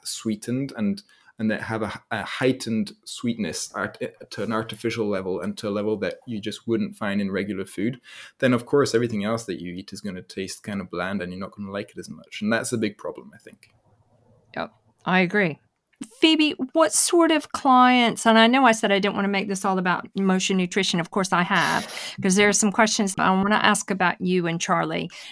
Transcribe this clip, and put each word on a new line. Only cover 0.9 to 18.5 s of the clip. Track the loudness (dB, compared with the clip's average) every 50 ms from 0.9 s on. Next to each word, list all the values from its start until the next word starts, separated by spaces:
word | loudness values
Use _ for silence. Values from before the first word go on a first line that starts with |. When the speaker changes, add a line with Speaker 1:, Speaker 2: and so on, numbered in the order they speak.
| -2 -4 -8 _ _ _ _ -20 _ -4
Speaker 1:
and | -2 -2
that | -2 -2
have | -4 -6 -6 -4
a, | -4 -6 -8 -10 -10 _
a | -6 -6 -6
heightened | -8 -4 0 0 0 0 0 -4 -4 -2 -2 -2 -4 -8 -14 _
sweetness | -16 -12 -6 -4 -4 -4 -4 -4 -6 -6 -6 -8 -8 -6
art-, | -6 -6 -6 -6 -8
eh, | -10 -10 -10 _ -18 -14
to | -10 -8 -6
an | -4
artificial | -4 -4 -4 -6 -8 -6 -4 -4 -2 -2 -2
level | -2 -2 -2 -4 -4 -4 -4
and | -4 -6 -6
to | -6 -6
a | -4
level | -4 -2 -2 -2 -2
that | -2 -2 -4 -6 -6 _
you | -10 -10 -8
just | -8 -8 -10 -8 -4
wouldn't | -2 -2 0 -2 -4 -6
find | -6 -6 -2 -2 -2
in | -2 -2
regular | -2 -4 -4 -4 -6 -8 -8
food, | -8 -6 -4 -4 -4 -4 -6 _ -20 -20 -20 -20 -20 -4 _
then | 2 2 2
of | 2 0
course | 0 2 2 2 2 2
everything | 0 0 0 -2 -4 -2
else | -2 -4 -4 -6
that | -8 -10 -8
you | -8 -10 -10
eat | -10 -12 -12 -14
is | -12
gonna | -10 -10 -10 -12
taste | -14 -12 -10 -10 -10 -10 -10 -12
kind | -12 -10 -8 -8
of | -8 -8
bland | -6 -6 -4 -4 -4 -6
and | -6 -8
you're | -8 -10
not | -12 -12 -12
gonna | -12 -12 -8
like | -8 -8 -8 -10
it | _
as | -16 -16 -16
much. | -18 -20 -20 _ -10 -6
And | -2 0 0
that's | 0 -2 -2 -2
a |
big | -2 -2 -2 -4
problem, | -6 -10 -12 -10 -12 -16 -20 -20
I |
think. | -20 _ -20 -20 _ -20 _ _ _ _ _ _ _ _ _ _ _ _ _ _ _ _ _ -10
Speaker 2:
Yep, | -10 -10 -10 _ _ _ _ _ _ _
I | 0 2 2
agree. | 2 2 0 0 0 0 -2 -6 _ _ _ _ _ _ _ _ -18 -18 -2 2
Phoebe, | 4 4 6 4 4 2 0 -2 -6 -2 2
what | 2 2 4 4
sort | 2 2 4 4 4 6 6
of | 4 2 0 -2
clients, | -6 0 4 6 6 8 8 8 6 6 4 4 2 2 4
and | 6 6
I | 8 8
know | 6